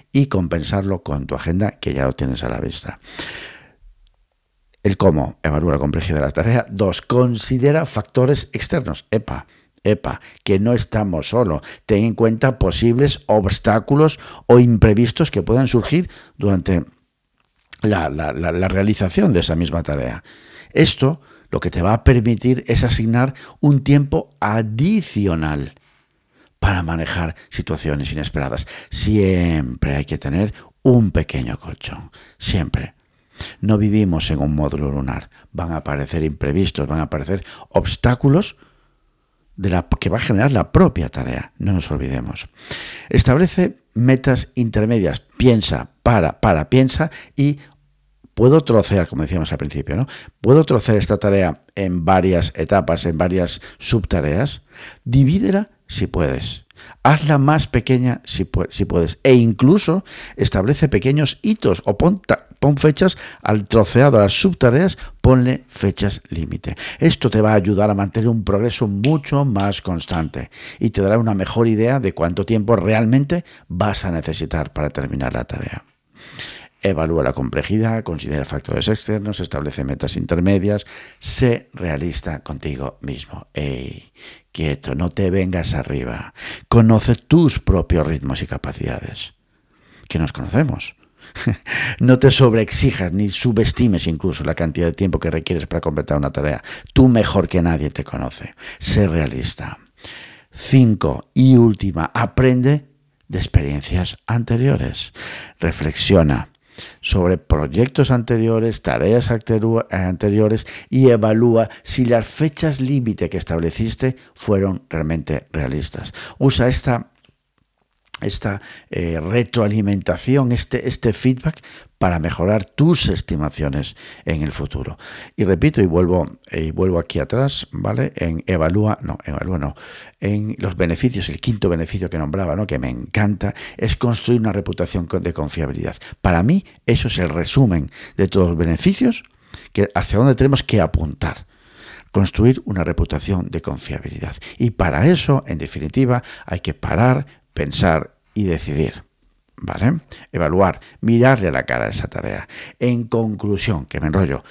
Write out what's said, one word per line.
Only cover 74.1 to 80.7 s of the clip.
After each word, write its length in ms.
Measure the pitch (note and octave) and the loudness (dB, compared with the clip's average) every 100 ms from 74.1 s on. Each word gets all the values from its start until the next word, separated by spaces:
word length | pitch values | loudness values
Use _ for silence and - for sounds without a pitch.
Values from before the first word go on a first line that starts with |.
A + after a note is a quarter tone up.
necesitar 640 | E2 D#2 D#2 D#2 E2 D2 | -4 -4 -6 -4 -4 -4
para 160 | - D2 | -4 -6
terminar 440 | C#2+ C2+ C#2 B1+ | -4 -6 -4 -4
la 120 | B1+ A#1+ | -6 -6
tarea. 380 | - - - - _ _ _ - - - - - _ | -8 -10 -12 -16 _ _ _ -20 -16 -16 -18 -20 _
Evalúa 400 | G2 E2 D#2+ E2 | -2 0 0 0
la 100 | C2 | 0
complejidad, 680 | C2 C2 A#1+ D2 G#2+ A2+ A2+ | -2 -4 -4 -2 0 0 -2
considera 400 | G#2+ D#2+ - D2 | -6 -8 -6 -6
factores 440 | C2+ D2+ - - - | -6 -8 -6 -4 -2
externos, 520 | G#2+ - G#2+ G2+ G2+ | -4 -4 -6 -4 -8
establece 440 | F2 C#2+ D2 C#2 | -8 -6 -6 -6
metas 340 | C2+ C#2 C#2 E2+ | -6 -6 -6 -4
intermedias, 680 | E2+ E2 F2+ G2 G2 | -2 0 2 2 0